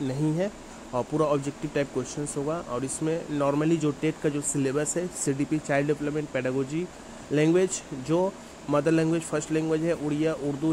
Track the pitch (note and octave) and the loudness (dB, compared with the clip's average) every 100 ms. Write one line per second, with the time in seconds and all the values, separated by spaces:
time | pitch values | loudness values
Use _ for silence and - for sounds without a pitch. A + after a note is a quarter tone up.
0 | C3 C3 D#3 D#3+ G3+ - - - - B2 | -2 0 0 2 -2 -4 -14 -16 -4 -4
1 | A#2+ D3+ D#3 D3 C#3 C3+ D#3 D3 C3 C3+ | 0 2 2 2 0 -6 -4 -2 -2 -2
2 | B2+ - D3 D3 C#3+ E3+ - B2 C3+ - | -4 -4 -4 -4 -2 -4 -4 -4 -4 -2
3 | D#3 E3 - D3 C#3 D3 D#3 E3 D3+ D3 | -2 -2 -2 0 2 2 4 2 2 0
4 | D#3 D#3 D#3 C#3+ C#3+ D3 C3 C#3 D3+ E3+ | -2 0 -2 0 -2 0 0 0 0 -2
5 | F3+ - - C3+ C#3+ D3+ - C#3 C#3+ D3 | -4 -2 -2 0 0 -2 2 2 2 0
6 | D3 D3+ D3 C3 B2+ C3 C3+ D#3 F3+ - | 0 -2 -2 -2 0 0 0 -2 -4 -8
7 | - - - C#3+ D#3 F3 F#3 - - C#3 | -16 -14 0 4 6 6 4 0 -8 -8
8 | B2+ E3 F#3 - - - - D3 D3 D#3+ | 0 2 2 -2 -14 -10 0 2 4 4
9 | D#3+ E3 D#3+ D3+ D3+ D#3 D#3+ D#3 E3 C#3+ | 4 2 0 -2 0 0 2 2 2 0
10 | D3 D3 D#3+ D#3 C#3+ C#3 D#3+ | 0 2 2 0 -2 0 0